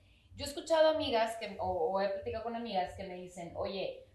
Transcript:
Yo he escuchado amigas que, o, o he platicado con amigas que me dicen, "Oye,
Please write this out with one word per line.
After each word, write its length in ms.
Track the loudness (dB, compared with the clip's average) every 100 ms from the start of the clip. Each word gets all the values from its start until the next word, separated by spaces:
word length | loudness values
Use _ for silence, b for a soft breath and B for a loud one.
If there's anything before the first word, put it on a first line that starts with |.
| b b b -10
Yo 100 | -8
he 20 |
escuchado 400 | -6 2 6 8
amigas 460 | 6 2 2 2 0
que, 180 | -6 -4
o, 60 | -2
o 340 | 0 2 2
he 80 | 2
platicado 360 | 0 -4 -4
con 100 | -4 -4
amigas 380 | -2 -2 -2
que 80 | -4
me 120 | -8 -8
dicen, 360 | -10 -10 -8 -4
"Oye, 500 | -4 -2 -4 -6 B